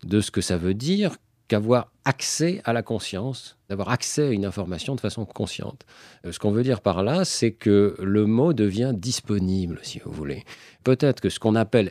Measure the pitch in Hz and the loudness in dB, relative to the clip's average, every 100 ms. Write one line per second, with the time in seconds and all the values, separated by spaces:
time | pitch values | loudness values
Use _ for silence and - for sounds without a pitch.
0 | - 104 101 - 90 90 87 98 135 196 | 0 0 2 -2 -2 0 0 -2 0 0
1 | 208 - _ _ - 107 107 123 - _ | 0 -4 _ _ -2 0 2 2 0 _
2 | - - - - 160 180 - 117 107 110 | -4 -2 -2 -2 -2 -2 -2 -2 -2 -6
3 | - 95 120 127 - - - 98 98 120 | -6 -6 -6 -8 -12 -18 -10 -6 -2 -2
4 | - - 147 107 98 101 90 87 - 135 | -2 -2 0 0 -2 -4 -6 -6 -6 -4
5 | 107 - 104 - 101 - - - - - | -4 -6 -8 -6 -6 -6 -10 -12 -18 -20
6 | - - 87 82 107 104 127 117 - 87 | -20 -18 -14 -4 0 2 2 0 0 2
7 | 98 170 180 - 117 - 110 101 101 - | 2 2 0 0 0 2 4 6 4 0
8 | 95 104 107 113 156 135 104 95 127 113 | 0 2 4 4 2 4 2 2 0 -2
9 | 98 120 - 104 92 95 87 80 - - | -4 -6 -2 0 0 0 -2 -6 -10 -12
10 | - 71 73 67 - - - _ - 127 | -12 -8 -8 -8 -12 -20 -20 _ 0 2
11 | 147 - - - 113 110 107 120 98 | 2 2 0 0 2 4 4 2 2